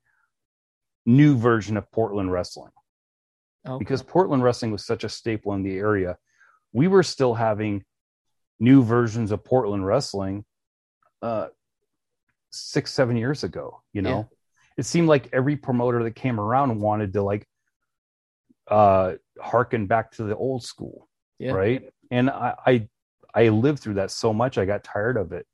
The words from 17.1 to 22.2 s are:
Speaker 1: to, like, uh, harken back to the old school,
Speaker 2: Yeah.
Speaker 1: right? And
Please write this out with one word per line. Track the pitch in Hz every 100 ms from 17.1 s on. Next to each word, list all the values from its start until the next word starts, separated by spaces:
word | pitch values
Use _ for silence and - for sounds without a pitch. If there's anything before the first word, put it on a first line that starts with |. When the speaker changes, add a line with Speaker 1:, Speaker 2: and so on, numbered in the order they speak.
Speaker 1:
to, | 101
like, | 101 104 - _ _ _ _ _ _ _ _ _ _ _ -
uh, | 104 104 95 92 85 _ -
harken | - 117 123 117 98
back | 113 107
to | -
the | 107 107
old | 123 131
school, | - - - - _ _ _ _
Speaker 2:
Yeah. | 127
Speaker 1:
right? | 98 101 131 - _ _
And | 123